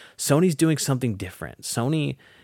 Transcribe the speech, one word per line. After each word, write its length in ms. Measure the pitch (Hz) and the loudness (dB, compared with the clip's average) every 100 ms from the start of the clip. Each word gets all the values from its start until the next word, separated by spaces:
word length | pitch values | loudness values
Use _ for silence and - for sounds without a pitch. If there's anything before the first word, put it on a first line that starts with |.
| - - | -20 -8
Sony's 380 | - 143 185 151 | 2 4 4 4
doing 220 | 160 151 | 2 2
something 380 | - 131 120 98 | 0 0 0 -4
different. 460 | 95 - 71 - | -8 -10 -12 -12
Sony 560 | - - 120 160 143 135 - - | -8 -4 -2 0 -2 -6 -12 -20